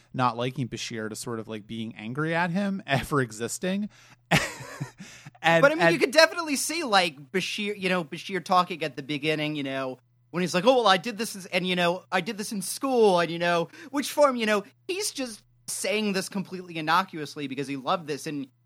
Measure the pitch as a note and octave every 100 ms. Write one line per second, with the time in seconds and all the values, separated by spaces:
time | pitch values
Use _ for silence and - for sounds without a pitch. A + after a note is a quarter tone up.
0 | _ C3 B2+ A#2 B2+ B2+ A#2 A#2 - A2+
1 | G#2+ A2 B2+ A2+ G#2+ A2 G#2 A2+ A2 G#2+
2 | G#2+ C3 D#3+ E3 F3 F3+ G3+ G3 - C3+
3 | - D3 A#2+ G#2+ A#2 - F#3 G3 G#3 -
4 | - - _ - - - - - C#3+ -
5 | G3 - - - E3 E3 C#4+ D#4+ E4+ E4
6 | D4 D4 D#4+ E4+ D#4+ C4 - D#4+ C#4 G3
7 | F3 C3+ C#3+ F#3+ F3 - G#3 G3+ F#3 F#3
8 | D#3 E3+ - F#3 D3+ F3+ F3+ E3+ D#3 C#3+
9 | C#3 D3 D3+ D#3 D3+ D3+ C3+ C3+ C3 B2+
10 | _ _ _ E3 F3+ F3+ G#3+ B3+ G#3+ F#3+
11 | B3 G3+ A3+ G3 F3+ F3+ F3+ F3+ E3+ F3+
12 | - F#3 F3 G#3 G#3 G3+ - - C#4 B3
13 | G#3+ F3 E3+ E3+ F3 E3+ E3 - - C#4+
14 | - - C#4+ B3 G#3+ G#3 G3+ _ - F#4
15 | G#4 - B3 G#3+ _ _ - - G3 G#3+
16 | G#3 F#3+ - G3 E3+ F#3 F3+ E3 D#3 E3+
17 | F#3+ D#3+ C#3+ - C#3 C3+ C3+ C#3 C3 F#3
18 | D3+ C3+ D#3+ D3 C3 _